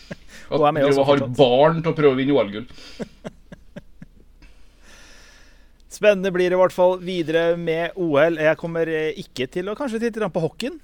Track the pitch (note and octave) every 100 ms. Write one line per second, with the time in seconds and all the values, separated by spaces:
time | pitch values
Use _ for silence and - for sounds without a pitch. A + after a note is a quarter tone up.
0 | - - - - - C#3+ D3 D#3 C#3+ C#3
1 | C#3 C#3 A#2+ B2 B2+ B2+ D#3 E3 D#3+ D#3
2 | D3 C3 C3+ C#3 G2+ G#2 B2+ - - -
3 | - - - - - - - F#3+ - -
4 | - - - - - - - _ - -
5 | - - - - - - - _ - -
6 | G#3 G3 F#3+ F3+ F3+ F#3 F3+ - F3+ F#3
7 | F3+ F3+ D#3 E3 E3+ F3 E3 D#3+ E3+ G3
8 | E3+ C#3 E3 D#3+ D#3 D#3 E3+ E3 D#3+ D#3
9 | D#3 - - - C3 F3+ F#3+ G#3+ C#4 A3
10 | A#3 A3 G3 F3+ D#3+ - B3 D#4+